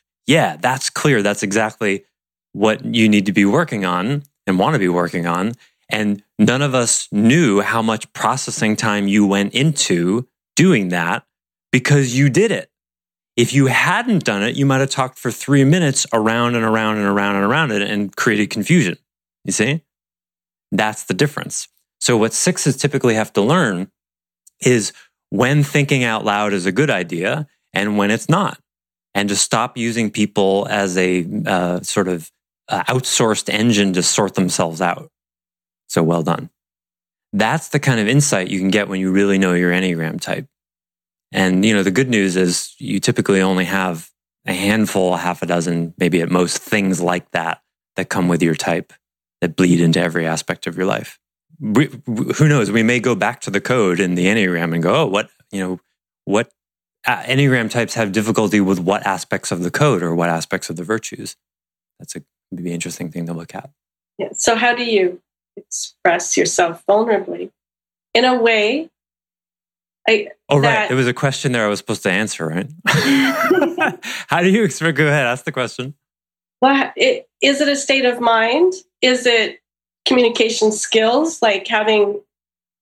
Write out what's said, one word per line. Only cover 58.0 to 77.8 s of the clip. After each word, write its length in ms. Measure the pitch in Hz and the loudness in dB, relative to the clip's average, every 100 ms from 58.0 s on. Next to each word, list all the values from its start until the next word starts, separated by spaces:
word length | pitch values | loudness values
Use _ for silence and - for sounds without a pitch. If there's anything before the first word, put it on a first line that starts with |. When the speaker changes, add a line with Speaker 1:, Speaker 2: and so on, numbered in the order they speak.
| 107 | -2
Speaker 1:
difficulty 480 | 98 107 110 107 101 | 0 0 0 2 2
with 200 | 95 95 | 2 0
what 260 | 87 101 101 | 0 -2 -2
aspects 460 | 92 - 98 - | -4 -4 -6 -4
of 100 | 92 | -6
the 80 | 87 | -4
code 300 | - 147 117 | 0 2 2
or 100 | 95 85 | 0 0
what 140 | 85 | 0
aspects 400 | 82 80 92 - | -2 -4 -8 -8
of 60 | 82 | -10
the 60 | |
virtues?" 520 | 87 110 - - - - _ _ _ _ _ _ | -6 -6 -6 -12 -14 -16 _ _ _ _ _ _
That's 160 | 90 - | -18 -18
a, 80 | - _ _ | -18 _ _
maybe 220 | 90 87 | -10 -8
interesting 380 | 85 87 - 90 | -8 -8 -10 -10
thing 160 | 87 85 | -8 -8
to 60 | |
look 200 | 82 85 | -10 -12
at. 160 | 92 - _ _ _ _ - | -14 -16 _ _ _ _ -10
Speaker 2:
Yeah. 120 | - | -10
So 220 | - - 226 | -2 0 2
how 180 | 240 240 | 0 0
do 80 | |
you 380 | 240 214 180 180 _ _ _ - | 0 2 2 -2 _ _ _ -20
express 800 | - - - - 185 170 - - | -14 -12 -12 -4 0 0 0 -2
yourself 480 | 180 - 170 165 - | 0 0 0 0 0
vulnerably? 640 | 202 233 202 190 175 190 _ _ _ _ _ _ | 2 2 0 -2 -10 -12 _ _ _ _ _ _
In 120 | 233 254 | 0 2
a 160 | 254 | 2
way, 480 | 226 220 208 277 320 _ _ _ _ _ _ _ _ _ _ _ - | 2 2 0 -2 -6 _ _ _ _ _ _ _ _ _ _ _ 0
I, 220 | 220 - - - | 0 -2 -10 0
Speaker 1:
Oh, 60 | 143 | 2
right. 60 | |
Speaker 2:
that 240 | 139 139 - | 4 2 0
Speaker 1:
There 100 | 127 | 0
was 100 | 123 | 0
a 60 | |
question 380 | 123 143 135 139 | 0 -2 -2 -2
there 140 | 120 107 | 0 0
I 40 | |
was 100 | 101 | -2
supposed 240 | - 107 | -4 -4
to 80 | 104 | 0
answer, 360 | 92 107 - 82 | 0 -2 -4 -6
right? 200 | 82 127 160 - | -4 -6 -6 -2
<laughs> 1120 | - 277 277 269 285 330 370 330 - 311 - - - - | 0 2 2 2 0 0 2 0 0 -4 -4 -10 -12 -4
How 140 | 165 | 0
do 80 | 180 | 2
you 140 | 202 | 2
express? 300 | 208 - 160 | 0 -2 -2
Go 140 | 143 151 | 0 2
ahead, 200 | 147 123 | 2 0
ask 180 | 127 - | -4 -6
the 60 | |
question. 420 | 139 120 - 127 - _ _ _ _ _ _ | -6 -6 -8 -12 -14 _ _ _ _ _ _
Speaker 2:
Well, 300 | 262 277 - - | 2 2 -2 0
it, 340 | - - - _ | 0 0 -6 _
is 200 | 277 277 | 0 2
it 60 | 285 | 2
a 80 | |
state 300 | 277 | 0